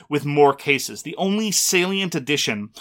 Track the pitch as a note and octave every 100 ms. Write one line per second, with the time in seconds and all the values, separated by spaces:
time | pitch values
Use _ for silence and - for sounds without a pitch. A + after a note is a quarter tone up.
0 | - D3 C#3+ C#3+ C#3+ C#3 - C3+ - G#2+
1 | D3 E3 F#3+ G#3 A3 F3 - F#3 F3+ G3
2 | F#3+ E3 B2+ C#3+ - G#2+ G#2 -